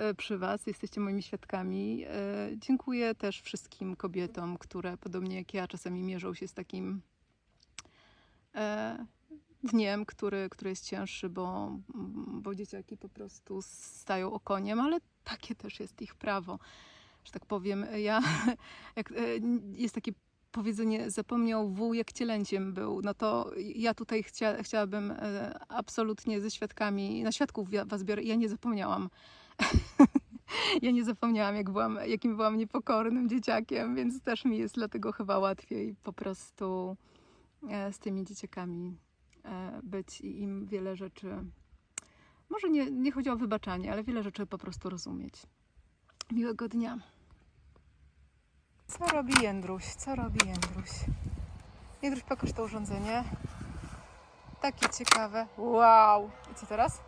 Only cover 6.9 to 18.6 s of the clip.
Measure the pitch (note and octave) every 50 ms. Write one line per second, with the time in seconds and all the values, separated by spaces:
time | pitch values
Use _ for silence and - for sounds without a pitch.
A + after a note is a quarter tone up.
6.9 | G3 F#3+ - _ _ _ _ _ _ _ _ _ _ _ _ _ _ - - -
7.9 | _ - - - - _ _ _ _ _ _ _ - G#3+ G#3+ G#3 G#3 G#3+ A3 A3
8.9 | A#3 A#3+ A#3 - _ _ _ - D#4 D4+ - _ _ _ - A#3 A#3 A3+ G#3 G3
9.9 | G3+ G#3 G#3+ - - - G#3+ G3+ G3 G3 F#3+ F#3 - - - F#3+ F#3+ - - -
10.9 | F#3+ G3 F#3+ - - - G3 F#3 E3+ F#3 F3+ F3+ F#3 - - - - G3 G3 -
11.9 | C4 G#3+ F#3+ G3 - G#3+ - - - - G#3 G3 G3+ F#3 G#3 - G3+ G3 F#3+ -
12.9 | G#3+ - - F#3+ - - G#3 G3 - - _ - G3 F#3+ F#3+ - - - - -
13.9 | - - - - F#3+ F#3 F#3 F#3+ A3 G3+ - - G3 G3 G3 G3+ G#3+ A#3 C4 D4+
14.9 | E4+ E4+ - _ _ _ - - A3+ - - - A#3 - - G#3 - - G#3 -
15.9 | - - G#3+ - - - - G#3+ G3 G3 F3 F#3 G3 - - - - - - -
16.9 | - - - - - _ - - - - - - G#3 F#3+ F3+ G3+ G3 G3 G3+ A3
17.9 | G#3+ G#3 G#3 G#3 A3 G3 - D3+ D#3+ G#3 G#3+ B3 A3+ -